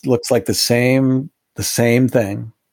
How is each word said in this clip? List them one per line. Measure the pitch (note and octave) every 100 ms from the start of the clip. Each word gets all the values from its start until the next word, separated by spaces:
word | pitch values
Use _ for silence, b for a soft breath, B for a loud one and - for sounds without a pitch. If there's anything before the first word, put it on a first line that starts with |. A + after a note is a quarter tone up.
| C#3
looks | A#2+ -
like | A#2+ -
the | G#2
same, | - A#2+ B2 C3 C3 C3 C#3+ _ _ -
the |
same | G#2+ - A#2 A#2+ B2+
thing. | B2+ G2 A2 A2+ - _